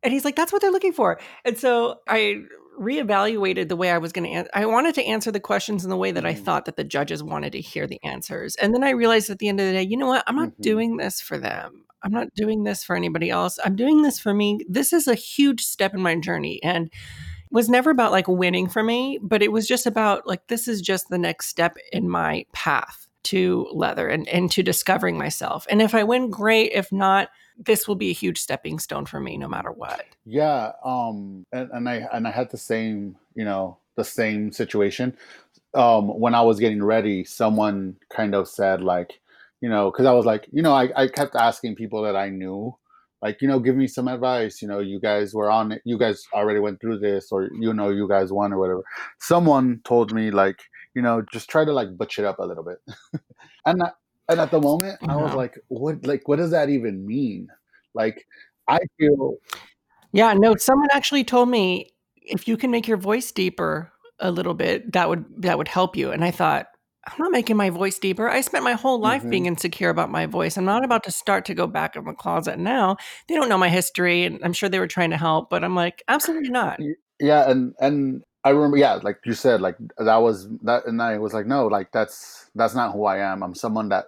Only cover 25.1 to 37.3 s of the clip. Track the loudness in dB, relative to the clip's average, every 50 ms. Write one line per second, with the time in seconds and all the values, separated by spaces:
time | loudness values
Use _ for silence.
25.1 | -2 -4 -4 -6 -6 -6 -6 -6 -6 -6 -4 0 2 4 4 4 4 2 2 2
26.1 | 2 0 0 -2 -4 0 2 4 4 4 4 2 0 -2 -2 -2 -2 0 2 4
27.1 | 4 2 2 -2 _ _ _ _ _ -4 0 2 2 2 0 -2 -4 -2 -2 -4
28.1 | -4 -2 -2 -4 -2 -4 -4 -6 -6 -6 -6 -8 -8 -8 -8 -8 -8 -8 -8 -8
29.1 | -8 -8 -8 -8 -8 -10 -8 -8 -8 -8 -8 -8 -10 -10 -10 -10 -10 -10 -10 _
30.1 | _ _ -12 -4 -2 0 2 2 2 0 -2 -4 -8 -8 -6 -4 -4 -2 -2 -4
31.1 | -6 -8 -10 -12 -14 -16 -14 _ -10 -8 -8 -8 -8 -6 -6 -4 -4 -6 -6 -6
32.1 | -6 -4 -4 -4 -2 -4 -4 -4 -8 -8 -4 -4 -2 -2 -2 -4 -4 -6 -8 -10
33.1 | -14 _ _ _ -10 -6 -4 -4 -2 -4 -4 -6 -8 _ _ _ _ -6 -6 -4
34.1 | -2 -2 -2 -2 -2 -2 -4 -4 -4 -6 -4 -2 0 0 0 0 0 -2 -4 -4
35.1 | -4 -8 -14 -20 -20 -20 _ _ _ _ _ _ 2 4 6 6 6 4 4 0
36.1 | 0 0 2 4 4 6 6 6 6 4 2 2 2 2 2 2 2 2 2 0
37.1 | 0 -2 -4 -6